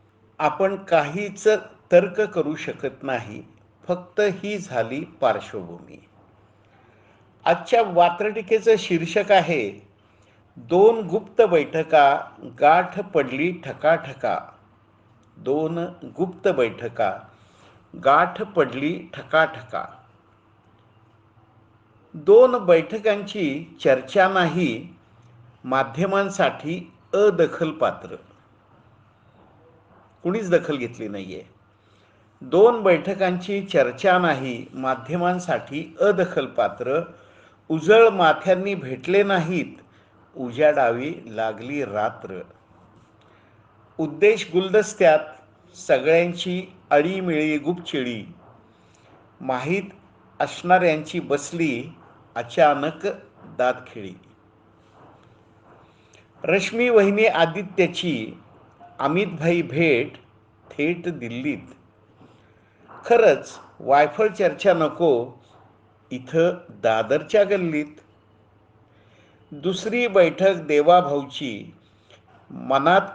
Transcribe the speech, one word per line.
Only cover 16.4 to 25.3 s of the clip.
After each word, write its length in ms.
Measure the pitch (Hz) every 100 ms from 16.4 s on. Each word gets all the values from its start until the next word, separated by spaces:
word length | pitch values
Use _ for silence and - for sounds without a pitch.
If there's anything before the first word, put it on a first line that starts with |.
| 196
बैठका 720 | 151 117 95 120 - 104 98 - _ _ _ _ _ _ -
गाठ 380 | 131 147 180 180
पडली 680 | 208 180 131 123 143 180 -
ठकाठका. 680 | - - 156 160 - - 78 - - _ _ _ _ _ _ _ _ _ _ _ _ _ _ _ _ _ _ _ _ _
दोन 500 | 160 151 214 254 240
बैठकांची 1120 | 185 170 160 214 208 208 202 214 160 139 165 -
चर्चा 440 | 156 131 131 196 190
नाही, 600 | 190 170 170 143 113 170 - _ _ _